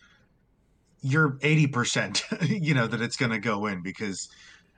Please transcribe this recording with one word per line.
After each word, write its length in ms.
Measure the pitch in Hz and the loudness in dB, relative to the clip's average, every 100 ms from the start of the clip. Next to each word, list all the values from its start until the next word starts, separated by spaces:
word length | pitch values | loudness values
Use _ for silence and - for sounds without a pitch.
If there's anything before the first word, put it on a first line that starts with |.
| _ _ _ _ _ _ _ _ _ _ | _ _ _ _ _ _ _ _ _ _
you're 360 | 135 156 151 131 | 0 4 4 2
eighty 260 | 147 156 139 | 2 4 4
percent, 560 | 123 113 127 98 101 - 214 | 2 0 0 -2 -4 -4 -2
<laughs> 60 | |
you 320 | 170 208 156 | 0 0 2
know, 140 | 131 113 | 2 0
that 140 | 113 | -2
it's 160 | 117 - | -4 -2
gonna 200 | 123 110 | -2 -2
go 280 | 113 104 104 | -2 -2 -2
in, 140 | 92 | -4
because 480 | 87 - 107 90 - - - - _ | -8 -8 -8 -8 -12 -18 -20 -20 _